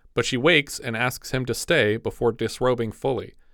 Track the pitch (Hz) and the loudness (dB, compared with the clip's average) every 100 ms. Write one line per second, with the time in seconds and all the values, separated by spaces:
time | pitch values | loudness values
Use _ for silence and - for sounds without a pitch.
0 | _ - 120 123 143 160 139 - 127 113 | _ -4 -2 2 4 4 2 -8 -6 -2
1 | 123 - - 131 123 113 - 160 107 110 | -2 -4 -6 -4 -4 -4 0 2 4 2
2 | 110 - 117 110 113 - 127 120 113 - | -4 -2 -2 0 -6 0 0 0 -2 -4
3 | 135 117 - - - | -4 -4 -6 -16 -20